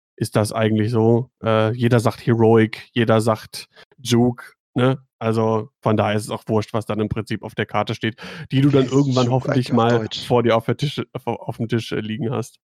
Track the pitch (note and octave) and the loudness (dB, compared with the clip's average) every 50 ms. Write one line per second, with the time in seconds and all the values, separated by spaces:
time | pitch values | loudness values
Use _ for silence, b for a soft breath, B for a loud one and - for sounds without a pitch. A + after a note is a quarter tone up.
0 | _ _ _ - A#2 - - A#2 G#2 G#2+ - A2+ A2 G#2+ A2 G#2+ G#2+ A2+ A#2+ A2 | _ _ _ -8 -6 -2 0 0 0 0 0 0 0 0 2 0 0 0 2 2
1 | A2 A2+ A#2+ A#2 B2+ - _ - - A2+ A2 A2 A2 A2 A2 B2 A#2 A#2 B2 A#2 | 4 4 4 2 0 -4 _ -6 -4 0 0 2 0 0 -2 0 0 2 2 4
2 | A2 A#2 - - - - A#2 A2+ A2+ A2 A2+ A2+ A2 A2 - - - _ - A#2+ | 2 0 -2 -2 -2 0 2 4 6 6 6 6 4 2 0 -8 -16 _ -2 -2
3 | A2+ A#2 A2 A2+ A2 A#2 A2 - - - - - - _ b b b b b _ | 2 2 2 2 2 0 -2 -2 -4 -16 -18 -18 -18 _ b b b b b _
4 | B2+ A#2 A#2+ A#2 A#2+ B2 A#2+ - - - _ _ _ _ - A#2+ B2 C3 C3 C3 | -4 0 2 2 2 2 0 -4 -12 -20 _ _ _ _ -2 0 2 2 0 -2
5 | _ _ _ - A#2 A2+ A2 A2+ A2+ A2 A2 A2 A2 - _ _ - A#2+ G#2+ G#2 | _ _ _ -6 -4 -2 0 0 0 0 0 -2 -4 -6 _ _ -2 0 2 2
6 | G#2 G#2 G#2 G#2+ A2 - A2+ A2 - - A2+ G#2+ G#2 - - A2 G#2 - G#2+ G#2 | 0 0 0 -2 -4 -6 -10 -10 -6 -2 -2 -2 -2 -2 -6 -6 -6 -4 -4 -4
7 | G#2+ G2+ - A2+ G2+ - A2 G2+ - G#2+ - - G#2+ - - G#2 G#2 - A2+ - | -4 -4 -4 -6 -6 -8 -8 -8 -10 -10 -8 -8 -8 -4 -2 -4 -2 -4 -4 -4
8 | - A2+ - B B B B B D3+ B - C3 C#3 D3 C3+ C3+ C3 B2 C3 C#3 | -4 -6 -6 B B B B B -10 B 0 2 2 4 4 4 2 2 2 0
9 | C#3+ C3+ B2+ B2+ B2+ A#2+ C3 B2+ B2+ - C3+ C3 B2 - - A#2 A2+ A#2 A#2+ A2+ | 2 2 2 0 2 2 0 0 0 0 -2 -2 -2 0 0 2 2 2 2 0
10 | A2 G#2+ - - - - B2+ A#2+ A#2 A#2 A2+ A2+ - - A2+ - - D3 - - | -2 -4 -10 -10 -4 0 0 2 2 2 2 2 0 -2 -4 -2 -4 -6 -6 -8
11 | - _ - C3 - A#2+ A2+ - - - B2 - A#2 A2 B2 A2+ A2 - - - | -10 _ -10 -10 -8 -8 -8 -8 -8 -10 -8 -6 -6 -4 -4 -4 -4 -4 -8 -8
12 | A2 G#2+ G#2+ A2 A2+ A2 A#2 A2 A2+ - _ _ _ | -6 -6 -8 -6 -6 -4 -4 -6 -6 -8 _ _ _